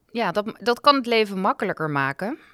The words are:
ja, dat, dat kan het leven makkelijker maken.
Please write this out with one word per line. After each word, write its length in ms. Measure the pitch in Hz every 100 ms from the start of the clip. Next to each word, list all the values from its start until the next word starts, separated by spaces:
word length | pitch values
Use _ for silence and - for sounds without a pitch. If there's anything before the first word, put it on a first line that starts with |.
| _
ja, 200 | 233 202
dat, 260 | 208 208 -
dat 200 | 202 240
kan 140 | 285 277
het 100 | 233
leven 340 | 226 208 190
makkelijker 500 | 196 269 202 160 156
maken. 480 | 143 135 - 196 320 -